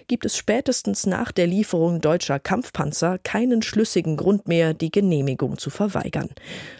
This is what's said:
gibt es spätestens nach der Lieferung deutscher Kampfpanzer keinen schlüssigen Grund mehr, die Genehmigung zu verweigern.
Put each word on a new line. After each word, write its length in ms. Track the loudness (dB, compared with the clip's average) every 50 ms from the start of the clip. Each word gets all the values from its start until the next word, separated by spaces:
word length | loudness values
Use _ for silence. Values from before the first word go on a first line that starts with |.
| -6 -4
gibt 160 | -4 -2 -2
es 100 | -4 -4
spätestens 720 | -4 -2 0 0 0 2 0 0 0 0 -2 -2 0 0
nach 260 | 0 0 -2 -2 -2
der 160 | 0 0 2
Lieferung 540 | 2 2 2 0 0 2 2 2 2 2 2
deutscher 380 | 2 2 2 2 0 -2 -4 -2
Kampfpanzer 800 | -2 -2 -2 -2 -2 -4 -4 -4 -4 -2 0 0 0 0 0 -2
keinen 420 | -4 -4 -2 0 2 2 2 2
schlüssigen 560 | 0 0 0 0 2 2 2 0 0 0 0
Grund 320 | 0 2 2 2 2 2 2
mehr, 240 | 2 4 4 2 2
die 180 | 0 -2 -2
Genehmigung 680 | 2 2 2 4 4 2 2 0 0 0 -2 -2 -2 -4
zu 100 | -6 -6
verweigern. 640 | -4 -2 -2 -2 -2 -2 -4 -4 -4 -6 -6 -6 -10 -14 -18 -16 -14 -14 -14 -16 -18